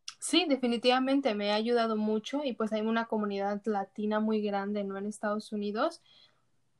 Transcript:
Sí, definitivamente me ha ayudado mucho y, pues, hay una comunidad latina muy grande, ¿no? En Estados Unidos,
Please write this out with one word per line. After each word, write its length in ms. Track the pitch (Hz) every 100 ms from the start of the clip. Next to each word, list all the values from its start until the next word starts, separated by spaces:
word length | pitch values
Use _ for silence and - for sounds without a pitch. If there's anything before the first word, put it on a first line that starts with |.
| - -
Sí, 280 | - 330 349
definitivamente 840 | 262 240 233 247 254 262 277 269
me 180 | 208 202
ha 40 | 214
ayudado 400 | 226 240 226 214
mucho 460 | 214 214 - 285
y, 80 | 285
pues, 200 | 226 220
hay 100 | 214
una 240 | 220 226 226
comunidad 540 | 214 208 196 202 208
latina 560 | 220 202 196 - 208 214
muy 200 | 214 214
grande, 440 | 208 202 202 208
¿no? 120 | 196 196
En 100 | 208
Estados 460 | - 214 214 -
Unidos, 480 | 214 208 214 320 - _ - _ _ _ _ _